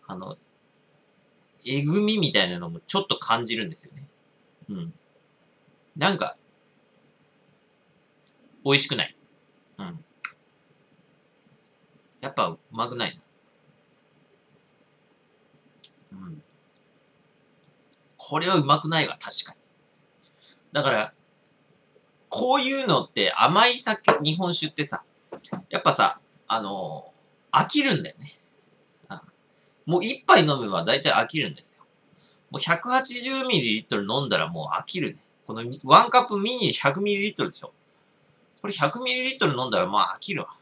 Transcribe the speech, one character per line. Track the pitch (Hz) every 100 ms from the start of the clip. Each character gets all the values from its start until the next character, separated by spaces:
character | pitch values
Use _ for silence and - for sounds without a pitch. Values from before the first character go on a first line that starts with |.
| -
あ | 92
の、 | 95 - _ _ _ _ _ _ _ _ _ _ _ _ 120
え | 139
ぐ | 143 185
み | 208 214
み | 156
た | 104
い | 92
な | 87
の | 87
も | 82
ち | - -
ょ |
っ | -
と | -
感 | - 117 113
じ | 113
る |
ん | 98
で |
す | 80 -
よ |
ね。 | - 135 _ _ _ _ _ -
う |
ん。 | 95 82 - _ _ _ _ _ _ _ _ _ -
な | 170
ん | 190
か、 | - - _ _ _ _ _ _ _ _ _ _ _ _ _ _ _ _ _ _ _ _ _ _
美 | 135
味 | 139
し | -
く | 117
な |
い。 | - - _ _ _ _ _ -
う |
ん。 | 92 82 - _ - - _ _ _ _ _ _ _ _ _ _ _ _ _ _ _ _ _ _
や | 135
っ |
ぱ | 135 92
う | 82 _
ま | 110 120
く | 123
な | 104
い | - _ _ _ _ _ _ _ _ _ _ _ _ _ _ _ _ _ _ _ _ _ _ _ _ _ _ - _ _
な。 | 95
う | 92
ん。 | 78 _ _ _ - _ _ _ _ _ _ _ _ _ _ _ _ _ _
こ | - 151
れ | 170
は | 185
う |
ま | 143 151
く | 151
な | 160
い | 135
わ、 | -
確 | - -
か | -
に。 | - _ _ _ _ _ _ - _ - _ _
だ | 147
か | 135
ら、 | 113 107 _ _ _ _ _ _ _ _ _ _ _ _
こ | - 247
う | 269
い | 262 269
う | 262
の | 139
っ | -
て | - 95
甘 | - 120 190 247
い | 247
酒、 | - 190 - -
日 | 151 160
本 | 180
酒 | 165 156
っ |
て | -
さ、 | 147 - - _ _ - - - -
や | -
っ |
ぱ | -
さ、 | - 95 - _ _ -
あ | 113
の | 98 98 87 76 - _ _ _ _
ー、 | 135
飽 | -
き | 294
る | 277
ん | 170
だ | 160
よ | -
ね。 | 143 - _ _ _ _ _ _ _
う |
ん。 | - - _ _ _ _ _ -
も | 180
う |
一 | 214 -
杯 | - 208
飲 | 151 139
め | 110
ば | 90
大 | 92 135
体 | 143
飽 | - 147
き | 156
る | 110
ん |
で | -
す | - -
よ。 | _ _ _ _ - _ _
も | 139
う |
百 | - 170 240
八 | 254 262 247
十 | 247 269
ミ | 254 202
リ | 120 107
リ |
ッ | -
ト | 110
ル | 98
飲 | 127
ん | 135
だ | 90
ら | 80
も | 85 76
う | -
飽 |
き | - 185
る | 123
ね。 | - _ _ -
こ |
の | 113 120 135
ワ | 131 165
ン | 233
カ | 247
ッ | 247
プ | 208
ミ | 208 247
ニ | 185
百 | - 143 147
ミ | 208 202
リ |
リ | 208
ッ |
ト | -
ル | 101
で | -
し |
ょ。 | - _ _ _ _ _ _ _ _ _
こ | 202
れ |
百 | 202 247 240
ミ | 254
リ | 254
リ | 254 262
ッ |
ト | 185
ル | 127
飲 | 127
ん |
だ | 101
ら | 92
ま | 101 92
あ | 95
飽 |
き | -
る | 98
わ。 | - -